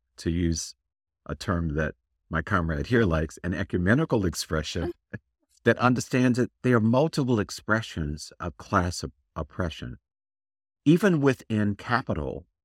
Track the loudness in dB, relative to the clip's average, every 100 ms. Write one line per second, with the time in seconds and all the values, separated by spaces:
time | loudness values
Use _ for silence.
0 | _ -8 -2 0 0 -2 -6 -14 _ _
1 | _ _ -12 -10 -4 -2 -2 -2 -4 -6
2 | _ _ -6 -6 -2 0 0 -2 0 2
3 | 2 2 -2 -6 -6 -6 -2 0 2 2
4 | 2 0 0 -2 -4 -4 -4 -4 -6 -8
5 | _ -18 _ _ _ _ 2 4 4 2
6 | 0 0 2 2 -2 _ 2 4 4 2
7 | 2 0 0 0 0 -4 -2 -2 -2 -6
8 | -6 -6 -12 -10 -10 -10 -2 0 0 -4
9 | -10 -12 _ -10 -10 -4 -6 -6 -12 -14
10 | _ _ _ _ _ _ _ _ 4 4
11 | 6 4 2 2 -2 0 0 -2 0 -2
12 | 0 -4 -4 -8 -12 _